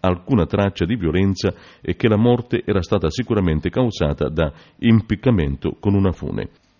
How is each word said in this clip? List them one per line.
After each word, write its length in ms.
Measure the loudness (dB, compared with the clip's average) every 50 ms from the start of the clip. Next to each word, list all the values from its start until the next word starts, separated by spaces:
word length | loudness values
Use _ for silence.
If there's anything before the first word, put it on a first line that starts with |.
alcuna 440 | -2 0 0 -2 -2 0 0 0 2
traccia 380 | 2 0 0 0 0 -2 -2 -2
di 140 | -2 -2 -2
violenza 560 | -2 0 0 2 2 0 0 0 -2 -4 -4 -6 -12 -20 -20 _
e 160 | -8 -8 -4
che 140 | 0 0 2
la 80 | 2 2
morte 460 | 4 2 2 0 -2 -4 -4 -4 -2
era 160 | -2 -2 -2
stata 280 | -2 0 -2 0 0 -2
sicuramente 600 | -2 -4 -4 -2 0 0 2 2 0 0 -2 -2
causata 580 | -2 0 -2 -2 -2 -2 -2 -2 -2 -2 -2 -2
da 240 | -2 -2 -2 -2 -4 -8 -18 -20 _ _
impiccamento 1000 | 2 4 4 4 2 0 -4 -2 0 0 2 2 0 0 -2 -4 -4 -6 -6 -4
con 140 | 0 0 2
una 180 | 2 2 0
fune. 380 | -2 -4 -6 -8 -6 -6 -8 -10 _ _ _ _ _ _